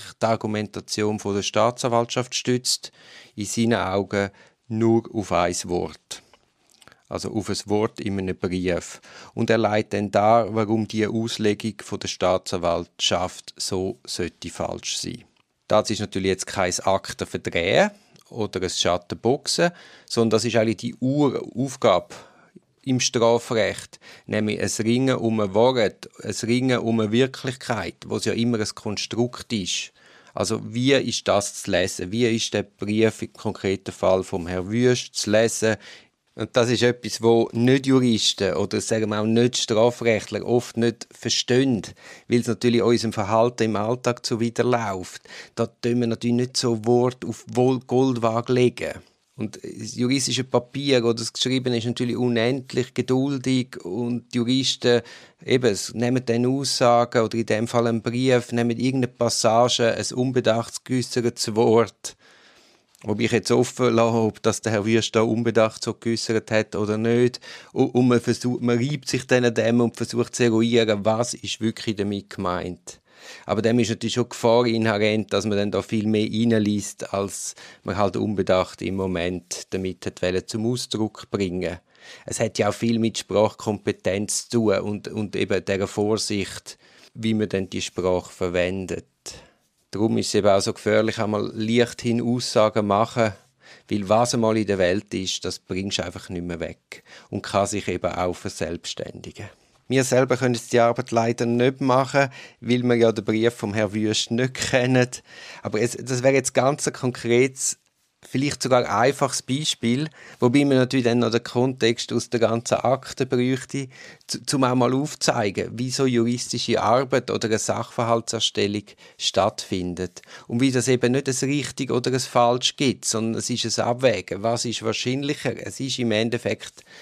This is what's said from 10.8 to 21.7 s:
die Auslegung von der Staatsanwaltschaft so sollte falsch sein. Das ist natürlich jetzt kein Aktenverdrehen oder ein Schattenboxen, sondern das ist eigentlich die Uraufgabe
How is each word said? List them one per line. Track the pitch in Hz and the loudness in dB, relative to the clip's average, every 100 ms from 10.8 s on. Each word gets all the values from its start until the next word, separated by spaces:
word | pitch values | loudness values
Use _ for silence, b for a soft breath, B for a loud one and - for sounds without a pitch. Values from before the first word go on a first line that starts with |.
| 101 | -2
die | 107 104 | -2 -2
Auslegung | 113 113 - 107 104 110 101 | -2 -4 0 0 0 -4 -8
von | - 98 | -10 -8
der | - | -8
Staatsanwaltschaft | - 92 92 - 92 85 87 87 - - 90 90 - - - | 0 2 2 0 -2 0 -2 -4 -4 0 0 -2 -8 -16 -10
so | - 95 95 - - | -6 -4 -4 -6 -10
sollte | - 85 - 85 | -6 -6 -8 -12
falsch | - - - - - | -8 -6 -6 -8 -8
sein. | - - - _ _ _ - | -8 -12 -16 _ _ _ 2
Das | 107 104 | 2 2
ist | 104 | -2
natürlich | 104 98 95 | -4 -2 0
jetzt | 92 - | -2 -2
kein | 101 92 - | -2 -2 0
Aktenverdrehen | - 95 - - 92 90 90 87 87 131 208 208 b b _ | 0 0 -2 -8 -8 -8 -4 -2 2 2 2 -2 b b _
oder | 120 104 92 | -8 -6 -4
ein | 90 | -4
Schattenboxen, | - 90 87 - 87 113 147 - - 170 - B B B | -2 0 -2 -4 -4 -2 -2 -2 0 0 -2 B B B
sondern | 117 113 | 0 2
das | 110 117 | 2 2
ist | 110 | 2
eigentlich | 113 98 | 2 0
die | 120 - | -6 -4
Uraufgabe | 127 143 143 - - - 135 | -2 2 2 0 -6 -6 -6